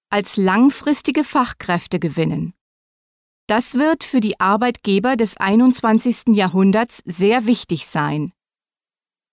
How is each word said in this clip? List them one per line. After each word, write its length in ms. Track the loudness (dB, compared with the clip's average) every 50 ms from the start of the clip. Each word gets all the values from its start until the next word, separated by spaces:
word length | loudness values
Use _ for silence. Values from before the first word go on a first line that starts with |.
| _ -4
als 260 | -4 -2 -2 -2 -2
langfristige 880 | 0 0 2 4 4 4 4 2 0 -2 -2 -2 0 0 -2 -2 -2 -2
Fachkräfte 760 | 0 0 -2 -2 -2 -4 -12 -6 -4 -4 -4 -4 -4 -6 -4
gewinnen. 540 | -4 -4 -2 -2 -2 -2 -2 -4 -6 -8 -10 _ _ _ _ _ _ _ _ _ _ _ _ _ _ _ _ _ _ -2
Das 280 | -2 -2 -2 -2 -2
wird 280 | 0 0 0 0 -2 -4
für 180 | -2 -2 0
die 180 | 0 0 -2 -2
Arbeitgeber 760 | 0 0 0 0 0 -2 -4 -4 -2 0 0 2 2 0 0
des 220 | 0 0 -2 -2 -4
einundzwanzigsten 960 | -2 2 4 4 4 4 2 2 0 2 2 2 2 0 -2 -2 2 2 2
Jahrhunderts 680 | 2 2 2 2 2 4 4 4 2 0 -2 -6 -12 -12
sehr 400 | -10 -4 0 2 2 2 2 2
wichtig 420 | 0 0 0 0 -6 -6 -6 -6 -6
sein. 440 | -4 -4 -2 -2 -2 -4 -4 -6 -10 _ _ _ _ _ _ _ _ _ _ _ _ _ _ _ _ _ _ _